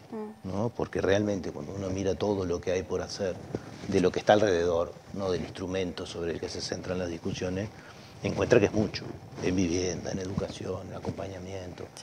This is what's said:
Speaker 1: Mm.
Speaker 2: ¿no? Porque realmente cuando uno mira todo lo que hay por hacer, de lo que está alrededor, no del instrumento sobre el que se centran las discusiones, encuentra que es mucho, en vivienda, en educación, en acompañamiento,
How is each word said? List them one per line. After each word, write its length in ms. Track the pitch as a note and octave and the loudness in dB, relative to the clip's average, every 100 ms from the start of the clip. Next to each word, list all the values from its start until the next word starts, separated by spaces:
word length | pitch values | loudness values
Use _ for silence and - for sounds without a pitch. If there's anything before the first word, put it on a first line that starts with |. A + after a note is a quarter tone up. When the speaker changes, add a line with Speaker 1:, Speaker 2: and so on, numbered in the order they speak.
| - | -10
Speaker 1:
Mm. 380 | A3 G#3+ G#3+ F#2+ | -8 -8 -8 -6
Speaker 2:
¿no? 180 | G2 A#2+ | -2 -2
Porque 320 | - - F2 | 0 -2 0
realmente 500 | F2+ G2+ G#2 G2 E2 | 4 4 4 0 -4
cuando 220 | D2 D2 | -6 -8
uno 160 | G2 F#2+ | -4 -2
mira 240 | F#2+ F#2+ | 0 0
todo 320 | F2+ G#2 G2 F#2 | 0 0 2 0
lo 160 | F2 | 0
que 100 | F#2+ | 0
hay 100 | F#2 | -2
por 180 | F#2 F#2 | 0 -4
hacer, 340 | - - F#2+ E2 - - - - - | -4 -4 -4 -4 -6 -8 -8 -10 0
de 140 | G2 | 4
lo 100 | F2+ | 6
que 80 | - | 6
está 140 | - | 6
alrededor, 600 | G#2+ G#2+ E2+ F2 E2+ D#2+ - - | 8 8 6 4 4 2 -4 -10
no 180 | G2 F#2+ | -4 0
del 100 | F2 | 0
instrumento 640 | C#2+ - F#2 F#2 F2+ F2 F2 | -2 -6 -4 -2 -2 -4 -8
sobre 280 | F2 E2+ | -4 -4
el 60 | D#2+ | -2
que 100 | F2+ | -4
se 120 | F2+ | -6
centran 380 | - F#2 - F2+ | -6 -4 -4 -2
las 100 | F2+ | -2
discusiones, 600 | E2 F#2+ - F#2 F#2 A2 - - - - - | -4 -4 -2 -2 -2 -4 -8 -16 -18 -18 -6
encuentra 380 | G2 E2+ G2 A#2 | -2 2 6 8
que 60 | G2+ | 8
es 60 | |
mucho, 320 | G#2+ G#2 - - - - - | 6 2 0 -8 -10 -14 -4
en 140 | F2 F#2 | 0 2
vivienda, 560 | F2 F2+ F2+ D#2 - | 4 2 0 -2 -4
en 80 | G2 | -4
educación, 680 | F#2 G2 F#2+ - G2 F#2 F#2 | -4 -2 -4 -4 -6 -6 -6
en 60 | F#2 | -8
acompañamiento, 920 | F#2 F2+ F#2+ F#2+ F#2 G2 F2+ F2 - - | -6 -6 -8 -8 -8 -8 -8 -10 -12 -10